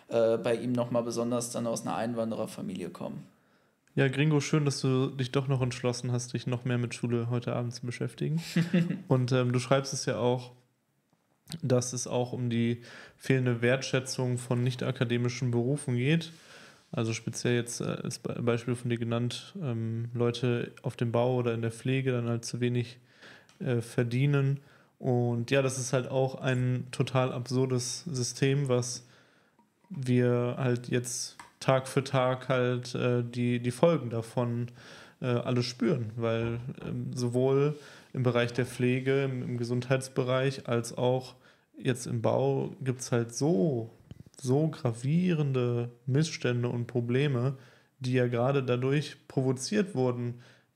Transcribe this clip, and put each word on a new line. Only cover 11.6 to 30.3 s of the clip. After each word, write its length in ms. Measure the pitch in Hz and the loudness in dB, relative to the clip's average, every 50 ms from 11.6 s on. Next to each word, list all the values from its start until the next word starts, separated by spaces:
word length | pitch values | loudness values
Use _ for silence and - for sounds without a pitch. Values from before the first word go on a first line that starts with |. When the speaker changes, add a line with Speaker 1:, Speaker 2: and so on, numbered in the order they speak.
Speaker 2:
dass 300 | - 123 127 123 120 - | 0 2 2 2 2 -2
es 160 | - 120 - - | -6 -6 -6 -4
auch 240 | - 123 123 123 | -2 -2 -2 -2
um 180 | - 127 123 120 | -4 -4 -2 -2
die 320 | 117 117 117 117 117 120 - - - - - - - _ | 0 2 2 0 0 -2 -6 -14 -20 -20 -20 -20 -20 _
fehlende 440 | - - 135 131 127 123 120 113 | 0 2 2 4 4 2 2 2
Wertschätzung 760 | 120 120 131 135 131 - - 131 127 - - - 127 123 123 120 | 4 2 2 2 0 -2 -2 -2 -2 -2 -4 -2 -2 -2 -2 -4
von 260 | - - 127 120 123 | -2 -2 0 0 2
nicht-akademischen 880 | 127 123 123 120 127 123 - 127 117 120 120 120 120 123 - 135 123 | 0 -2 -2 -4 -4 0 0 0 0 2 0 0 0 -2 -2 -2 0
Berufen 460 | 117 120 117 127 143 143 - - 123 120 | 0 0 0 0 -2 -2 -2 -2 -2 0
geht. 340 | 123 139 160 170 160 - - - - - - - - - - - _ _ | 2 2 2 2 0 -4 -12 -18 -20 -20 -20 -20 -20 -20 -20 -20 _ _
Also 220 | - 123 113 113 113 | -4 -2 -2 0 -2
speziell 420 | - - 117 117 - - 123 120 | -2 -4 -6 -8 -2 0 2 2
jetzt, 260 | 120 117 - - - | 2 0 -2 -6 -6
äh, 40 | - | -4
als 340 | - - - - - - - | -4 -4 -4 -4 -8 -8 -8
Be-, 220 | - - - - | -8 -8 -6 -2
Beispiel 340 | 123 120 117 117 - 127 123 | 0 0 0 0 0 -4 -4
von 140 | 123 - 120 | -4 -2 -2
dir 80 | 120 113 | -2 -2
genannt, 540 | 120 117 117 117 120 120 123 - - - - 202 | 0 -2 0 0 -2 -2 -4 -6 -12 -12 -10 -8
ähm, 480 | 165 131 117 113 113 113 113 113 117 120 120 | -6 -4 -4 -4 -4 -4 -4 -4 -6 -6 -2
Leute 580 | 120 120 120 117 - - 123 120 117 117 - - - | 0 0 0 0 0 0 0 0 0 -2 -6 -10 -8
auf 140 | - 131 - | -8 -8 -2
dem 160 | - 123 117 | -2 -2 2
Bau 240 | 113 120 120 127 127 | 2 2 4 4 2
oder 180 | 123 120 120 113 | 2 2 0 0
in 80 | 113 | 0
der 100 | 113 117 | -2 -4
Pflege 400 | - - - 131 131 135 131 131 | -4 -2 -2 0 0 2 0 0
dann 180 | 127 120 120 117 | 0 0 0 -2
halt 160 | 117 117 - | -2 -2 -4
zu 160 | - - 120 | -6 -4 0
wenig, 380 | 123 120 123 120 117 - - - - _ _ - - - - - - - _ _ | 0 2 2 0 -2 -2 -8 -16 -20 _ _ -20 -20 -20 -20 -20 -20 -20 _ _
äh, 220 | - 135 123 120 | -2 0 0 0
verdienen. 800 | 113 - - - 123 117 120 127 139 147 143 139 139 135 139 139 - - - - _ _ _ _ | 0 0 0 0 0 2 2 2 4 4 4 4 4 2 2 0 -4 -14 -20 -20 _ _ _ _
Und 520 | - 135 123 120 120 120 120 117 117 - | 0 2 2 2 2 2 0 -2 0 2
ja, 100 | 135 139 | 2 4
das 160 | 135 131 - 127 | 4 2 0 -2
ist 160 | 123 - - | -2 0 0
halt 160 | 131 120 - | 0 0 0
auch 260 | 131 131 131 131 139 | 0 0 0 0 -2
ein 520 | - - 135 127 123 127 123 123 123 123 - | -2 -2 0 0 2 2 0 0 -2 -4 -6
total 420 | - - 135 - - 135 127 131 131 | -2 -2 -2 0 2 2 2 2 -2
absurdes 720 | 131 120 127 127 127 131 131 131 123 123 - - - - | -4 -4 -2 0 0 2 2 0 -2 -2 -4 -8 -8 -8
System, 640 | 175 147 127 120 - - - 143 135 135 143 143 131 | -6 -4 -4 -4 -4 -2 0 2 2 2 2 2 2
was 360 | 123 123 120 - - - - - - - _ _ _ _ _ _ _ _ _ _ _ _ _ _ | 2 2 0 -2 -6 -10 -12 -18 -20 -20 _ _ _ _ _ _ _ _ _ _ _ _ _ _
wir 640 | 190 143 127 123 123 123 123 123 | -10 -6 0 2 4 4 4 4